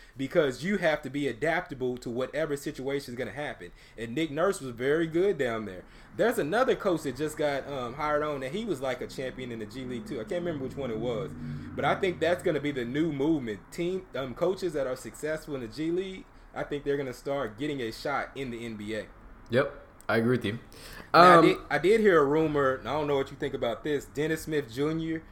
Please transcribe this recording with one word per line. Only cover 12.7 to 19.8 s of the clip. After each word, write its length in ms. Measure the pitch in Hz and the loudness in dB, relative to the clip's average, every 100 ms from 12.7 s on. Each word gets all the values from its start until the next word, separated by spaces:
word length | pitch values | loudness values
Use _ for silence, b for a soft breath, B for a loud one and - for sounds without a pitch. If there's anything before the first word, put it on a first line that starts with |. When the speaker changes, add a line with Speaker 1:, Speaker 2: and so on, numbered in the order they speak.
Speaker 1:
the 140 | 127 117 | -2 -2
new 280 | 139 165 | 0 0
movement. 460 | 139 147 160 117 101 - | 2 2 2 0 -8 -8
Team, 300 | - 175 185 185 123 | -6 -2 -4 -6 -8
um, 180 | 135 | -6
coaches 400 | 117 175 190 180 | -2 0 0 -2
that 140 | 147 127 | -2 -2
are 80 | 127 | -4
successful 580 | 110 - 151 156 160 | -8 -8 -6 -6 -6
in 80 | 139 | -8
the 60 | 113 | -8
G 240 | 113 160 | -4 -2
League, 340 | 175 190 190 - b b - | -2 -2 -8 -14 b b -8
I 80 | |
think 220 | - 147 143 | -6 -4 -2
they're 120 | 143 | -2
gonna 160 | 131 | -2
start 460 | 120 143 139 120 104 | -6 -4 -4 -4 -4
getting 200 | 151 139 | -4 -2
a 100 | 113 | -4
shot 380 | - 151 135 - | -4 -4 -2 -4
in 160 | 131 131 | -8 -8
the 160 | 117 117 | -8 -8
N 120 | 107 | -8
B 180 | 104 110 | -6 -6
A. 100 | 98 - - - - | -8 -14 -20 -18 -2
Speaker 2:
Yep, 200 | 117 143 - | 2 2 -2